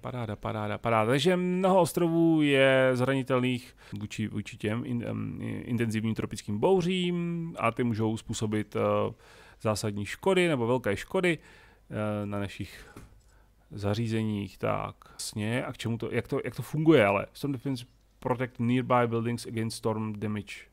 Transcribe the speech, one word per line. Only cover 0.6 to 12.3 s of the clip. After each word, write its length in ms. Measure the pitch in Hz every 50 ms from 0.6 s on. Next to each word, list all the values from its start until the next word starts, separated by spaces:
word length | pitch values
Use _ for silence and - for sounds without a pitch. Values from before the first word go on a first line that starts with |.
| 107 104 104 104
paráda. 320 | - 117 117 110 110 113
Takže 260 | 127 147 135 180 180
mnoho 440 | 180 180 180 180 180 190 190 185 190
ostrovů 600 | 170 - - 180 175 165 165 165 165 165 165 156
je 480 | 151 147 139 135 135 135 135 131 131 131 127
zranitelných 840 | 123 123 127 135 135 127 - 135 127 123 127 127 120 - - - _ - -
vůči, 360 | - 104 104 104 - - 110 104
vůči 280 | - 104 104 - -
těm 280 | 110 - 104 107 120 -
in-, 200 | - 123 117 107 110
em, 300 | 110 107 107 107 98 95
i-, 180 | 104 110 107 104
intenzivním 540 | - - 123 113 120 113 107 110 107 113 110
tropickým 440 | - 104 101 - 104 - - 104 104
bouřím 960 | 127 175 190 185 170 175 190 185 180 175 175 175 175 170 170 170 165 165 170 -
a 120 | - 117
ty 140 | 110 - 127
můžou 320 | 120 113 101 113 110 113
způsobit, 600 | 110 - - 110 - 113 107 107 107 104 - -
eh, 360 | 110 107 104 104 104 104 104 110 _ - - - - - - - _
zásadní 460 | - 113 107 - - 110 101 101 104
škody 420 | - - - - 190 190 180 175 170
nebo 180 | 156 127 117
velké 300 | 113 127 131 123 107 101
škody, 420 | 95 - - - 190 180 180 165 - - - - - - - - _ _ _
eh, 360 | - 110 107 107 104 104 104
na 120 | 101